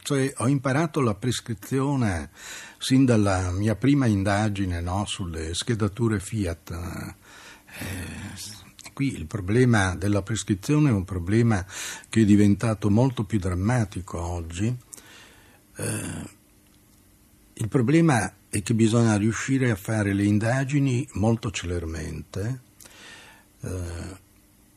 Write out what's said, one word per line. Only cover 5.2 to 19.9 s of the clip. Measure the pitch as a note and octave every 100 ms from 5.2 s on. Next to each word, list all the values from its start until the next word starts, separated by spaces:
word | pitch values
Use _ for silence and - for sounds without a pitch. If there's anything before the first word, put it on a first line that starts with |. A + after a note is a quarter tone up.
| F2 D#2+ D#2+
schedature | E2+ - A2 G#2 F#2 A#2 G#2
Fiat. | - A2 F2+ D#2+ - F2 F2 E2 E2 - - - - - - -
Eh, | F#2 F#2 E2+ E2+ G2 - - - - - -
qui | - C3+
il | - D#2+
problema | G2+ F#2 A2+ B2 A2 F#2+ F#2+
della | G2+ G2+
prescrizione | F#2+ A2 - G2 - D3+ D3
è |
un | G#2
problema | F2+ F2+ F2 A2 A#2 G#2 F#2 - - - -
che | A#2
è |
diventato | G#2 G2+ G#2 F#2+ A#2 G#2+ G#2
molto | G#2 C3 A#2+
più | G#2 A2
drammatico | F#2 F2+ G2+ B2+ G#2+ F#2 F2+ E2+
oggi. | E2+ F2 E2 F2 A2 B2 - - - - - - - _ _ -
Eh, | A2 G#2 - F2 - - _ _ _ _ _ _ _ _ _ _ _ -
il | A2
problema | C#3 A#2 D#3+ E3 A#2+ G2 - _
è | G#2
che | -
bisogna | A2 A2+ A#2 A2+ G#2
riuscire | G#2+ G#2 - C3+ B2+
a | A2
fare | -